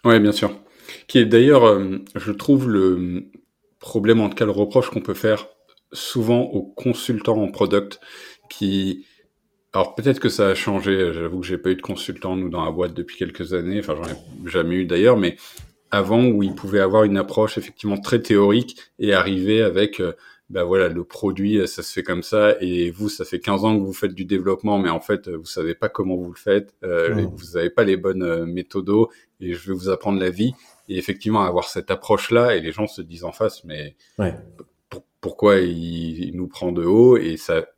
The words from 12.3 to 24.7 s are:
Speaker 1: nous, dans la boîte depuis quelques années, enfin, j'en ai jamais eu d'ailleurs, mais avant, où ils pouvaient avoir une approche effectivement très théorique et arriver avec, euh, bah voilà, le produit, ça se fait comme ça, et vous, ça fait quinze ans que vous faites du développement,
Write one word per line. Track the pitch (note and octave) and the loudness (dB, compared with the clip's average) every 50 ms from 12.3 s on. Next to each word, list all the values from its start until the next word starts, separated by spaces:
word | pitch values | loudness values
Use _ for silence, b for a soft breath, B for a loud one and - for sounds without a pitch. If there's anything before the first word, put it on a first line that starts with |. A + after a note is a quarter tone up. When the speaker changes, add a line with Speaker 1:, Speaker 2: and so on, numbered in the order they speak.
| F#2 | -4
Speaker 1:
nous, | F#2+ F#2 F2+ | -4 -4 -6
dans | E2 F2 D#2+ | -6 -6 -6
la | E2 | -4
boîte | D#2+ E2+ F2+ F2 D#2+ | -4 -4 -4 -4 -4
depuis | E2+ F2 - - | -8 -10 -12 -8
quelques | - F#2+ E2 - - F2+ D#2+ F#2 | -8 -8 -8 -8 -12 -10 -6 -4
années, | F2+ E2+ F2+ G2 G#2 | -4 -4 -4 -4 -6
enfin, | G2+ - D#2 | -4 -6 -8
j'en | D2+ E2+ | -6 -8
ai | D#2+ D#2 - - - C2 C2+ F2+ F2 | -10 -12 -14 -16 -20 -20 -16 -14 -4
jamais | E2 F#2 E2 E2 F2+ | -2 -2 -2 0 -2
eu | F#2 F#2+ | -2 -2
d'ailleurs, | E2 F2 F2 G2+ A#2+ B2 | 0 0 4 6 6 6
mais | G#2+ F#2+ F2 F2 B B B B B B B B _ _ _ | 4 2 -2 -2 B B B B B B B B _ _ _
avant, | - G2+ F#2+ F#2+ A2 A#2 B2 | -2 -2 0 2 2 4 4
où | B2 A2+ G#2 G2+ | 4 4 2 0
ils | F#2+ F#2 | -2 -2
pouvaient | - - G2 G2 G2+ | -6 -8 -2 0 2
avoir | G2 F#2 G2 A2 G#2+ | 2 4 4 4 4
une | G#2 G2 | 4 2
approche | G2 F#2 - - - G#2+ G#2+ - | 0 -2 -2 0 0 0 0 -2
effectivement | - - - - _ - G#2 G2+ | -6 -10 -10 -18 _ -4 -4 -4
très | G2+ G2+ - - A#2 | -4 -2 0 0 0
théorique | A#2 - A2 G2+ G2+ G2+ G#2 A#2+ A#2+ - - B B B _ - | 2 2 4 4 6 6 4 2 0 -2 -12 B B B _ -4
et | - G#2 G2 | 0 2 2
arriver | F#2 F#2 F#2+ G2 F#2 F#2 G2 G#2+ A2 | 2 2 2 0 -2 0 2 2 2
avec, | A2 G2+ E2 F#2 G#2 G#2 - - | 2 2 2 0 0 0 -2 -4
euh, | F#2 F2 D#2+ b b b b b b _ | -4 -6 -6 b b b b b b _
bah | E2+ F#2 F2 | -4 -4 0
voilà, | F2 F#2 F#2+ F#2 | 2 2 2 2
le | E2+ E2 E2+ E2+ | 2 0 -4 -8
produit, | _ - - - G2+ F#2 F#2 G2 G#2 G#2 G#2 F#2 | _ -10 -4 -4 -2 -2 0 -2 0 2 0 0
ça | E2+ - - | -2 -4 -10
se | E2 - | -12 -10
fait | - - F2+ | -8 -8 -6
comme | - F2+ F2+ | -4 -6 -6
ça, | F2 - - G#2+ G#2 G#2 G#2+ - | -4 -2 2 4 4 4 4 2
et | F#2 F2+ F2+ F2 F2 F2 | 0 -2 0 0 -2 -2
vous, | E2+ F#2 G#2+ G#2 | -2 -4 -6 -6
ça | - - - | -4 -6 -8
fait | - - F2 | -8 -8 -6
quinze | - G#2+ G2+ F#2+ G#2 | -4 -2 -2 0 2
ans | A2 A2 | 2 2
que | G#2 G2 | 2 0
vous | F#2+ F#2 | -4 -6
faites | - - F#2+ F2+ | -4 -4 -4 -4
du | F2+ F#2+ | -6 -6
développement, | F2+ G2 F#2+ F2+ G2 F#2+ - - G#2+ | -4 -4 -2 0 -2 -2 -2 -2 -2